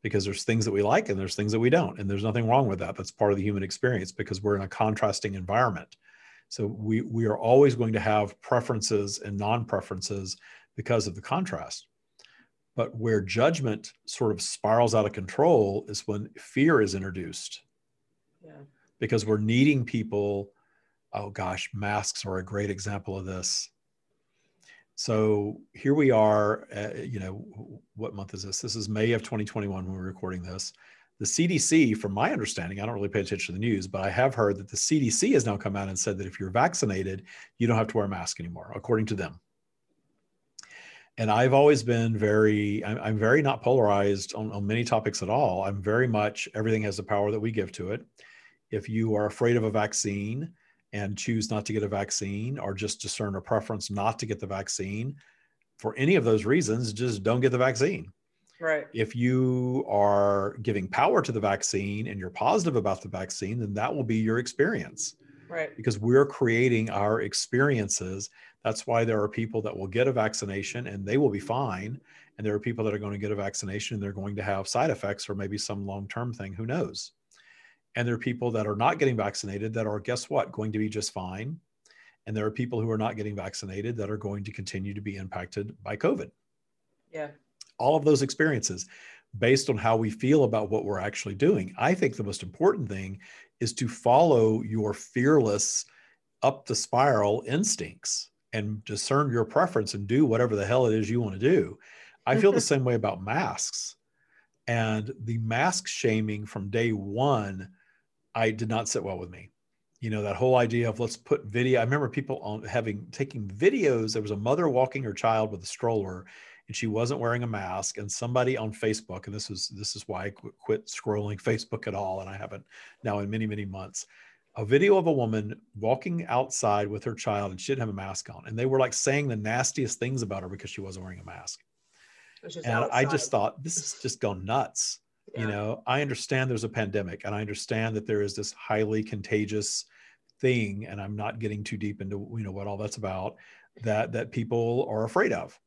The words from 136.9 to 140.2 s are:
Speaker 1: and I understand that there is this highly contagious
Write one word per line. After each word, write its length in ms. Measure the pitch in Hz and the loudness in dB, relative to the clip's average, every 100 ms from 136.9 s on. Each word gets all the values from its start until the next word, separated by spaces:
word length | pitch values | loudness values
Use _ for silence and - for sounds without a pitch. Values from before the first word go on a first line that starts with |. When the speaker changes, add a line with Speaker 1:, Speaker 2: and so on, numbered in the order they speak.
| 104 92 87 | -2 -4 -8
Speaker 1:
and 100 | - 104 | -6 -6
I 40 | |
understand 540 | 107 104 - 110 113 110 | -6 -8 -4 -2 0 -2
that 100 | 107 | -2
there 140 | 104 | 0
is 140 | 101 104 | 0 -4
this 160 | 104 | -8
highly 500 | - - 107 107 110 | -10 -2 0 2 0
contagious 800 | 107 107 92 107 104 107 101 - - _ - _ | -2 -6 -2 0 0 -2 -4 -6 -8 _ -20 _